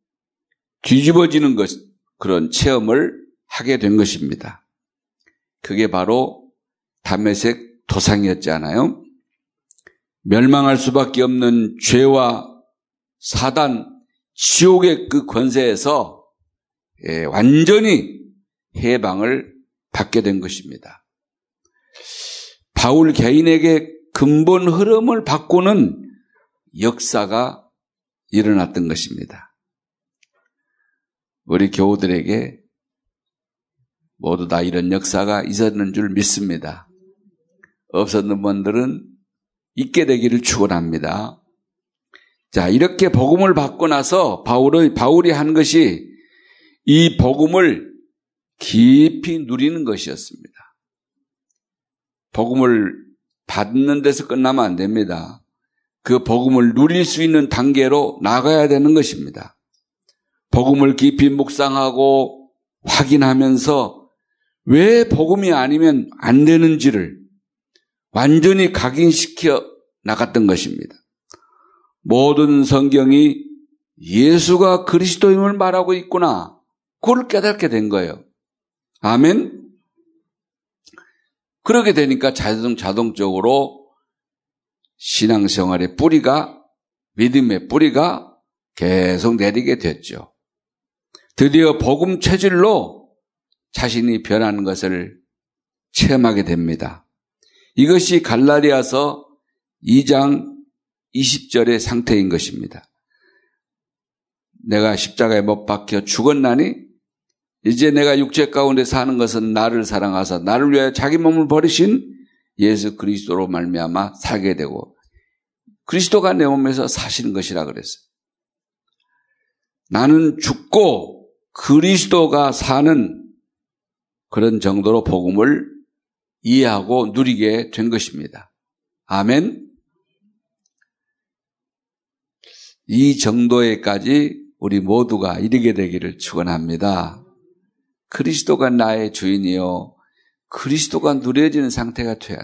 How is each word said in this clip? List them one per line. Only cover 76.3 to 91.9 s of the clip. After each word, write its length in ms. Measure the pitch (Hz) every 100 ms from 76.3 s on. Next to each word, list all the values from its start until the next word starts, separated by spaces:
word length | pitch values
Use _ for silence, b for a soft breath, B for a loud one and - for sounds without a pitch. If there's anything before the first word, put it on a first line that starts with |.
| 92 82 - _ _ _ _
그걸 280 | 233 247 247
깨닫게 400 | 208 208 208 160
된 200 | 113 107
거예요. 360 | 98 85 - _ _ _ _ _ _ _ _
아멘? 640 | 107 120 156 220 - - - _ _ _ _ _ _ _ _ _ _ _ _ b b b b _ _ _
그렇게 300 | - 233 208
되니까 400 | 151 139 131 135
자동-, 440 | 131 107 110 120 113
자동적으로 1120 | 90 104 117 101 98 92 113 139 139 - _ _ _ _ _ _ _ _ _ _ _ _
신앙생활의 1000 | - - 110 110 98 98 90 90 90 -
뿌리가, 680 | 156 156 123 147 - - _ _ _ _ _
믿음의 540 | 104 120 135 123 92 92
뿌리가 640 | 139 151 123 175 185 - _ _ _ _ -
계속 600 | 87 92 90 90 113 117
내리게 420 | 101 110 139 127
됐죠. 540 | 82 - - - - _ _ _ _ _ _ _ _ b b -
드디어 420 | 139 156 160 156
복음 420 | 127